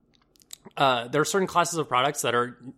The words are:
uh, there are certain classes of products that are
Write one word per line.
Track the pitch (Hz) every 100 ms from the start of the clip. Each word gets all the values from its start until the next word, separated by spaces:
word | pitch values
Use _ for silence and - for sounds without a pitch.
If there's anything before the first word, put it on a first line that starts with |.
| _ _ _ _ _ - - -
uh, | 139 120 120
there | 143
are |
certain | 156 196 185
classes | 175 170 165
of | 139
products | 123 139 147
that | 131
are | 117 123 - 123